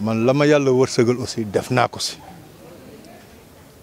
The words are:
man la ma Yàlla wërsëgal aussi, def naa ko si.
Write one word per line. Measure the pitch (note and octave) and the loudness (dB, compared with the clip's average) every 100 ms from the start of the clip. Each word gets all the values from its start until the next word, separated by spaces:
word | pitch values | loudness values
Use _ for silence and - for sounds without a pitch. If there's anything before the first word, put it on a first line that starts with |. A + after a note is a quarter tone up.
man | G#2 A2+ A#2 | -4 0 0
la | |
ma | C3+ D3 | 2 4
Yàlla | D3+ C3+ | 4 4
wërsëgal | B2+ C3 - A#2 B2 | 2 2 2 0 0
aussi, | G#2 - G#2+ | -4 -8 -4
def | F#2+ - | -4 -2
naa | B2 A#2 | -2 -2
ko | - | -4
si. | - - - - - - - - - - - - - - - - - - | -10 -12 -20 -20 -20 -20 -20 -20 -20 -20 -20 -20 -20 -20 -20 -20 -20 -20